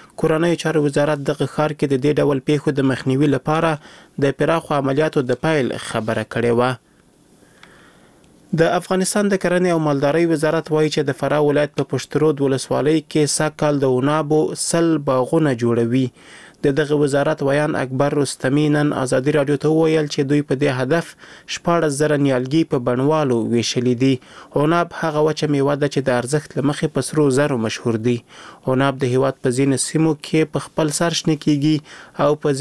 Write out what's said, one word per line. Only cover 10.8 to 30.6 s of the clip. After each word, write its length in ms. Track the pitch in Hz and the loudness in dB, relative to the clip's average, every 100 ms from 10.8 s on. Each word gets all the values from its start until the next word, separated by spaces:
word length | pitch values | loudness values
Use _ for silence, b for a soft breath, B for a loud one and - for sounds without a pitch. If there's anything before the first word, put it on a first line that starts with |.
| 156 | 0
چې 120 | 156 143 | 0 -2
د 140 | 135 | -2
فراه 260 | 139 147 147 | 0 0 2
ولایت 320 | 147 147 - | 2 0 -2
په 20 | 139 | -4
پشت 300 | 131 - 143 | -4 -4 0
رود 220 | 156 139 139 | 2 2 0
ولسوالۍ 540 | 131 - 127 135 160 151 | -2 -2 -2 0 0 0
کې 140 | 156 147 - | 0 0 0
سږ 140 | 151 151 | -2 -2
کال 200 | 151 143 | 0 2
د 140 | 135 127 | 2 2
عنابو 480 | 135 156 147 156 156 165 - | 2 0 0 0 0 -2 -2
سل 260 | 170 165 156 143 | 0 2 0 0
باغونه 500 | 131 127 165 151 120 117 | 0 2 2 2 0 0
جوړوي. 420 | 117 117 127 127 - B B B B 147 | 0 2 0 -2 -6 B B B B -2
د 80 | 143 | 0
دغه 180 | 143 151 | 0 0
وزارت 380 | 147 139 143 151 | 2 2 0 0
ویان 320 | 139 143 151 - | 0 0 0 -2
اکبر 380 | 131 131 143 147 | -4 -2 0 0
رستمي 480 | 139 - 135 143 151 | -2 -2 0 2 2
نن 160 | 147 147 - | 2 0 0
ازادي 280 | 127 131 131 151 | -2 0 0 0
راډیو 260 | 143 143 | 2 0
ته 80 | 151 | 2
وویل 400 | 156 160 160 147 | 2 2 2 0
چې 180 | - 139 | -2 0
دوی 100 | 147 147 | 0 0
په 80 | 135 | 0
دې 80 | 143 127 | 0 0
هدف 260 | 131 165 - - B B B | 0 -2 -2 -12 B B B
شپاړس 420 | - - 170 156 139 | -8 0 0 2 0
زره 160 | 151 147 139 | 0 2 2
نیالګي 440 | 127 127 156 160 | 0 0 0 0
په 40 | 143 123 | 0 0
بڼوالو 480 | 123 135 156 143 117 110 | 0 2 2 2 0 0
ویشلي 420 | 117 113 - 123 120 | 0 0 0 0 2
دي. 100 | 135 127 B B B - | 2 0 B B B -2
عناب 300 | 151 170 170 - | 0 0 -2 -4
هغه 240 | 165 151 156 | -4 0 0
وچه 220 | 151 147 143 | 0 -2 0
میوه 200 | 139 143 | 0 0
ده 140 | 143 | -2
چې 60 | 143 135 | -2 0
د 100 | 123 | 0
ارزښت 300 | 120 147 - - | 0 -4 -4 -2
له 100 | 127 | -2
مخې 240 | 147 156 143 | 0 -2 -4
په 100 | 131 | -4
سرو 180 | 156 147 131 | 0 2 2
زرو 180 | 147 131 110 | 0 0 -4
مشهور 340 | - 123 110 117 | -4 -2 -2 0
دي. 60 | 120 - B B B - 131 | -2 -6 B B B -2 0
عناب 260 | 139 131 | 0 0
د 120 | 127 127 | -2 0
هیواد 260 | 135 131 | 0 0
په 140 | 131 123 | -2 0
ځینو 240 | 139 131 - | 0 0 -2
سیمو 260 | 156 160 | 0 0
کې 400 | 151 - 160 151 | 0 -2 -2 0
په 140 | - | -4